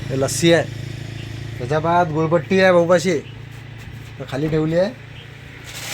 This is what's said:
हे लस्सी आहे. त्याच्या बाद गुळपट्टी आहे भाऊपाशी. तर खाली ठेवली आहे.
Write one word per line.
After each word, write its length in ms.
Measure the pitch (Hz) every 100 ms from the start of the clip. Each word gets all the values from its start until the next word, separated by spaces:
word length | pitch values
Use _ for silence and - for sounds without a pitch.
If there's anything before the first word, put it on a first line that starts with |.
| -
हे 100 | 135
लस्सी 340 | 135 - 170
आहे. 100 | 165 139 - - - - - - - - -
त्याच्या 220 | 123 156
बाद 300 | 160 170 175
गुळपट्टी 500 | 151 160 170 - 190
आहे 120 | 185
भाऊपाशी. 480 | 180 170 180 160 156 - - - - - - - - - -
तर 40 | 135
खाली 160 | 131 156
ठेवली 300 | 156 156 165
आहे. 120 | 190 254 - - - - - - - - -